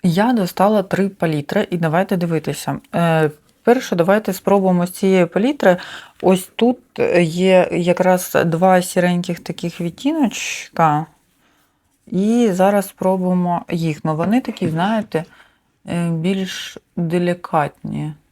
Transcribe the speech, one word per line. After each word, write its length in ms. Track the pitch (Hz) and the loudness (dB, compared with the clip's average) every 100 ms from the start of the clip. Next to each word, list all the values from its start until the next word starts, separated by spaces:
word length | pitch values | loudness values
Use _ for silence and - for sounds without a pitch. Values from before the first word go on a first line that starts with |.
Я 300 | 185 165 226 | 2 2 2
достала 500 | 240 175 - 196 214 | 0 -2 0 2 2
три 260 | 185 185 196 | 0 -2 -2
палітри, 580 | 196 170 151 143 202 208 | -2 -2 -2 -2 -4 -2
і 60 | 170 | -2
давайте 400 | 165 160 196 185 | 0 0 0 -2
дивитися. 600 | 170 160 151 147 - 139 _ - | -2 -2 -4 -6 -6 -8 _ -2
Е, 360 | 170 160 156 151 _ _ | 2 2 0 -2 _ _
перше, 320 | - 247 - 180 | 0 0 0 -2
давайте 380 | 170 208 214 | 2 2 0
спробуємо 540 | 185 - 202 190 180 175 | -4 0 2 4 2 0
з 40 | |
цієї 340 | - 196 190 175 | 0 2 4 2
палітри. 520 | - 233 294 190 180 - - - _ | 2 0 2 2 2 -2 -18 -20 _
Ось 300 | - 185 - - | 2 2 -2 0
тут 240 | 233 247 _ - 170 175 | 0 0 _ -4 2 2
є 480 | 170 170 190 185 - | 2 2 4 4 4
якраз 680 | 175 175 175 185 185 - - 170 | 0 0 2 2 2 0 0 0
два 360 | 160 190 185 | 2 4 4
сіреньких 580 | 180 - 180 175 175 170 | 2 -2 0 -2 -4 -8
таких 420 | - 170 170 - | -10 -8 -10 -6
відтіночка. 1200 | 170 - 277 320 233 - - - - - 160 151 160 _ _ _ _ _ _ _ _ _ - | -8 -4 -4 0 -2 -2 -10 -10 -10 0 2 2 -4 _ _ _ _ _ _ _ _ _ -6
І 420 | 180 202 240 233 | -2 0 2 2
зараз 360 | 180 190 202 190 | 4 2 2 -2
спробуємо 760 | _ 185 190 180 180 175 170 - | _ -2 0 0 0 0 -4 -4
їх. 300 | 170 165 151 | -4 -2 -4
Ну, 120 | 160 151 | -4 -2
вони 260 | 170 240 | 0 0
такі, 280 | 254 220 175 | -2 -6 -4
знаєте, 540 | 160 190 226 202 165 165 - _ _ _ _ - | -2 -2 -2 -4 -6 -8 -18 _ _ _ _ -8
е, 200 | 170 170 | -4 -2
більш 680 | 165 170 196 185 - - - _ - | -2 -2 -2 -6 -8 -14 -16 _ -6
делікатні. 1160 | 170 175 175 175 - 160 143 _ - 147 151 151 _ | -2 0 -2 -4 -4 -2 -2 _ -10 -8 -8 -12 _